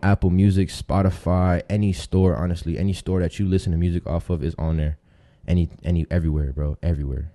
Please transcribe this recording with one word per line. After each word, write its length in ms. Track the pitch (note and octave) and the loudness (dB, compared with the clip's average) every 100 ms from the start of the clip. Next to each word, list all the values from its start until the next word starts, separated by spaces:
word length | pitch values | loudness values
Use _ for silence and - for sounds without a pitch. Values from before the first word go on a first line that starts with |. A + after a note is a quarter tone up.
Apple 280 | F#2+ G2 F#2 | 2 4 4
Music, 400 | F2+ G2 F#2+ F#2 | 4 4 4 0
Spotify, 880 | - - F2 F#2+ F2 F2 F2+ F#2 F2 - | -4 -2 2 2 0 0 2 2 0 0
any 240 | G#2 G2+ | 0 0
store, 420 | F#2 - F#2+ F#2 C2 | -2 -2 2 2 2
honestly. 420 | F2 E2+ - E2 | -2 -4 -4 -2
Any 160 | F#2+ | -2
store 260 | F2+ - F#2 | -2 -2 -2
that 180 | E2+ - | -2 -2
you 80 | F#2+ | 0
listen 240 | F#2 - | 0 0
to 60 | E2 | 0
music 280 | F2 E2+ - | 0 -2 -2
off 240 | E2+ - | -4 -2
of 120 | E2+ | -4
is 120 | D2 - | -4 -4
on 220 | D#2+ D#2+ | -2 -2
there. 180 | D2+ D2+ _ _ _ _ - | -2 -6 _ _ _ _ -2
Any, 220 | F2 E2 - | 0 0 -4
any, 220 | - E2+ D#2+ | -2 -2 0
everywhere, 420 | F2 D#2+ D2+ C#2+ | -2 0 -2 -2
bro, 240 | C2+ D2 C#2+ | -4 -6 -4
everywhere. 500 | E2+ D2+ C#2 C2+ D2+ | -4 -2 -4 -6 -10